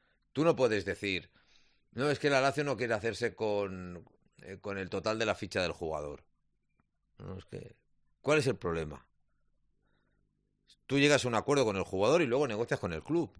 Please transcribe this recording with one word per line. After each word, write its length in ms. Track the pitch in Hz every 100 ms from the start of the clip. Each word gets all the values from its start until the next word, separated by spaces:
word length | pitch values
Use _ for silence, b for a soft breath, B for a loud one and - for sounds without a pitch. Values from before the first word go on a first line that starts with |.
| _ _ _
Tú 120 | -
no 100 | 165
puedes 300 | 135 127 107
decir, 480 | 98 87 101 92 - b b b b b _
"No, 200 | 117 143
es 100 | 139
que 100 | 147
la 100 | 139
Lazio 220 | 135 139
no 140 | 143 110
quiere 180 | 120
hacerse 400 | 110 113 98 117
con, 760 | - 110 104 101 92 90 87 - _ _ _
eh, 160 | 82 95
con 180 | 104 98
el 100 | 95
total 300 | 98 110 110
de 80 | 110
la 80 |
ficha 260 | 95 101 101
del 120 | 87
jugador". 500 | 76 80 78 73 71 _ _ _ _ _ _ _ _ _ -
No, 180 | 95 92
es 80 | -
que, 280 | 95 - - _ _ _ _
¿cuál 180 | - 151
es 80 | 135
el 80 |
problema? 500 | 101 87 82 78 71 _ _ _ _ _ _ _ _ _ _ _ _ _ _ _ _ _ _ -
Tú 140 | 139
llegas 240 | 151 139
a 40 | 123
un 60 |
acuerdo 300 | 113 110 143
con 100 | 113
el 80 | 95
jugador 400 | 87 95 104 165
y 40 | 139
luego 200 | 127 143
negocias 320 | 107 120 135
con 140 | 98
el 100 | 80
club. 340 | - 170 160